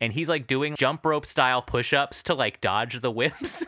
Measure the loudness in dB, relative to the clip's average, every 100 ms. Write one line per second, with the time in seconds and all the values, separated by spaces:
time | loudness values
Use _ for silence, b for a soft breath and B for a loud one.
0 | -4 -2 -2 -2 0 -2 0 2 0 2
1 | 0 0 -2 2 2 2 0 -2 2 2
2 | 0 -2 -2 0 0 0 0 0 0 -2
3 | -2 0 0 0 -4 -4